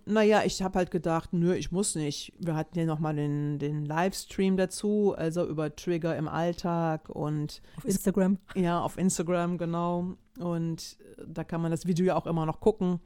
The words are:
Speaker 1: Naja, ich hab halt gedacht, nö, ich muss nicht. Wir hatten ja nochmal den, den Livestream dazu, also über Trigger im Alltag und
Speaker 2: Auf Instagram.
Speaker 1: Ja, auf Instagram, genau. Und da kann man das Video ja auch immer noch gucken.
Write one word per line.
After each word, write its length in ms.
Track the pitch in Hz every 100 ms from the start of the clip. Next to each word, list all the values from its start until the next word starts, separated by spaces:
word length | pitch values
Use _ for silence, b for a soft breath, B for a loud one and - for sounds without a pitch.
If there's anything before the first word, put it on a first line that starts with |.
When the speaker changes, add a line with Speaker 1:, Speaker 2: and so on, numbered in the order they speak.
| -
Speaker 1:
Naja, 360 | 214 208 208
ich 180 | - -
hab 120 | 190 190
halt 140 | 180
gedacht, 400 | 180 170 165 -
nö, 220 | 180 170
ich 160 | 185 147
muss 220 | 180 208 160
nicht. 360 | 147 147 - -
Wir 160 | 170
hatten 240 | 156 160 170
ja 80 | 165
nochmal 300 | 156 156 151
den, 420 | 147 147 147 147
den 260 | 147 151
Livestream 720 | 147 156 185 196 - - 190 190
dazu, 580 | 185 - 208 208 202 -
also 280 | 160 165 170
über 280 | 151 151
Trigger 420 | 151 - 170 165 151
im 120 | 156
Alltag 840 | 151 170 175 180 170 165 156 -
und 500 | - 151 151 151 - b b
Speaker 2:
Auf 60 |
Instagram. 540 | - 190 - 185 185 196 -
Speaker 1:
Ja, 260 | - 175 175
auf 160 | - -
Instagram, 640 | 185 - 170 175 175 180
genau. 560 | 170 170 175 175 180 185 _ -
Und 580 | 175 170 165 160 - - - - -
da 160 | 160
kann 160 | 160 170
man 120 | 165
das 120 | 165
Video 220 | 170 170 185
ja 80 | 160
auch 100 | -
immer 200 | 165 156
noch 140 | 156
gucken. 400 | - 208 180 175